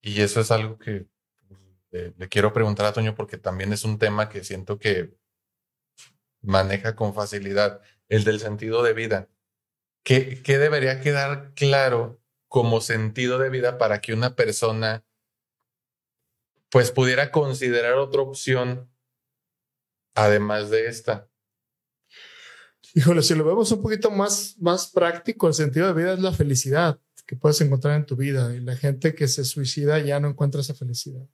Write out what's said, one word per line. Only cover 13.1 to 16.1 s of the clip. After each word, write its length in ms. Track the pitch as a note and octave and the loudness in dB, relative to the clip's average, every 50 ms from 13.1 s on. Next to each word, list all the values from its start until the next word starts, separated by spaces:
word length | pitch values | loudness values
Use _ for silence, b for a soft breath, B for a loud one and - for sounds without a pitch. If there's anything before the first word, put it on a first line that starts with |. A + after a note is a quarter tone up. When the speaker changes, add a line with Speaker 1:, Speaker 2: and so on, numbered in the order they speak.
| G#2+ B2 B2 B2 B2+ B2+ | -2 -2 -2 -2 0 0
Speaker 1:
de 100 | C3+ C3+ | 0 0
vida 280 | C3 C3 A#2+ B2 B2 B2 | 0 0 -2 -2 0 0
para 220 | A#2+ G#2+ G#2 G2+ | 0 0 0 -2
que 120 | - - A2 | -2 -4 -2
una 220 | A2 A#2+ B2 B2 | -2 -2 -2 0
persona, 680 | - A#2+ A2+ G#2 - - A2+ A2 A2 A2+ A2 A2 A2+ _ _ _ _ _ _ _ _ _ _ _ _ _ _ _ _ _ _ _ _ _ _ | 0 0 0 0 0 0 0 0 0 -2 -4 -4 -6 _ _ _ _ _ _ _ _ _ _ _ _ _ _ _ _ _ _ _ _ _ _